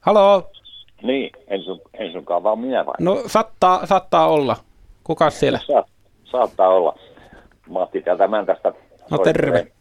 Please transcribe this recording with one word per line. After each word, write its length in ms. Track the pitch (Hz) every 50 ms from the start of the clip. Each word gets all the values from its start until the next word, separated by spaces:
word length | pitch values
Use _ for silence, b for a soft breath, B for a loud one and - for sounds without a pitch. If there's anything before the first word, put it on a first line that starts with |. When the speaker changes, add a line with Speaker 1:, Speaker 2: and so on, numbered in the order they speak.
Speaker 1:
Haloo? 500 | _ - 208 214 196 196 202 190 175 - - - _ - - - - - _ _ -
Speaker 2:
Niin, 280 | 117 131 139 120 - - - - -
en 140 | 101 98 82
sun-, 180 | 90 92 - - _ _
en 180 | - 110 85 82
sunkaan 300 | 90 71 - 87 87 87
vaan 160 | 104 110 110
minä 280 | 117 131 127 104 78
vai? 80 | 69 - -
Speaker 1:
No, 220 | 165 175 196 208 247
sattaa, 600 | 208 - 214 220 - - - - 185 185 185 -
saattaa 420 | - 202 185 185 - - 170 160 160
olla. 280 | 160 151 143 127 107 - _ _ _ _ - _ - _ _
Kuka 260 | - 160 - 165 151
siellä? 280 | - - - 139 - - -
Speaker 2:
Sa-, 180 | - 147 117 - _ _ _ _ _ _ _ _
saattaa 440 | _ - 127 117 101 - - 95 92
olla. 300 | 92 95 87 76 - b b b b b b b b b b b b _ _ -
Matti 340 | 85 92 92 - - 95 -
täältä 260 | 85 90 87 98 95
Mäntästä 400 | 107 107 98 92 90 - _ 101
Speaker 1:
No, 80 | - - _ _ _ _ _ -
Speaker 2:
soittelee. 240 | 160 147 95 165 160
Speaker 1:
terve. 400 | 160 - 143 - 85 85 - _ _